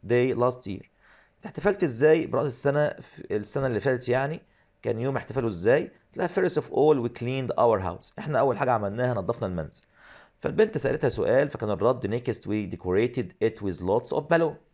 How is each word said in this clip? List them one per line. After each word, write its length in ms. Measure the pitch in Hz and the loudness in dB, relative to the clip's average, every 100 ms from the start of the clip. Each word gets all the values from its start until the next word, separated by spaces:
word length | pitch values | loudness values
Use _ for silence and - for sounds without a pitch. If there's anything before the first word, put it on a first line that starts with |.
| 95 | 2
Day 300 | 120 127 110 | 2 2 2
last 220 | 123 127 - | 0 0 -10
year؟ 180 | 95 - _ _ - _ _ | -12 -12 _ _ -20 _ _
انت 100 | 214 | -14
احتفلت 380 | - 208 202 | -2 0 0
ازاي 440 | 165 113 147 160 - | -2 4 4 4 2
برأس 180 | 127 147 | -2 -2
السنة 440 | 123 143 143 147 | -2 0 2 0
في 460 | - - - - 107 | -4 -16 -20 -4 -4
السنة 320 | 104 143 135 | -2 -2 -2
اللي 120 | 120 | 0
فاتت؟ 300 | 135 123 123 | 0 0 0
يعني 320 | 123 139 165 _ _ _ _ | 0 0 -6 _ _ _ _
كان 180 | 117 110 | -4 -2
يوم 180 | 127 135 | -2 -2
احتفاله 300 | - 135 117 | -4 -2 -2
ازاي؟ 440 | 90 95 143 196 - _ - | 0 4 4 2 -10 _ -6
لا، 120 | 175 | -2
first 240 | 196 180 | 0 0
of 120 | 170 | 0
all 400 | - - 147 147 | -2 2 4 4
we 60 | 120 - | 0 -4
cleaned 320 | 117 135 131 | -6 -4 -4
our 300 | - 117 107 | 2 4 4
house. 300 | 92 87 - - | 0 -6 -12 -12
احنا 200 | 147 143 | -2 2
أول 180 | 139 147 | 2 2
حاجة 140 | 135 | 0
عملناها 420 | 117 101 107 123 | 0 0 -2 -2
نظفنا 340 | 113 90 117 104 | -2 -2 -4 -2
المنزل. 360 | 90 76 - _ _ - - - _ | -4 -6 -12 _ _ -20 -20 -20 _
فالبنت 380 | - - 214 160 | -4 2 2 2
سألتها 320 | 131 - 139 | 0 0 0
سؤال، 400 | - 90 123 143 | 0 2 2 2
فكان 200 | - 107 | -2 -4
الرد 500 | 98 107 131 101 117 | 0 0 0 -2 -4
next 220 | 123 110 | -4 -6
we 340 | - 107 101 90 | -4 -4 -4 -6
decorated 500 | 92 92 123 127 92 - 110 | 0 2 2 -2 -8 -2 -2
it 140 | - | 0
with 160 | 101 87 | -6 -4
lots 380 | 90 107 123 - | 0 0 0 -4
of 60 | 147 | 0
balloon. 200 | 170 165 147 _ | 2 2 -2 _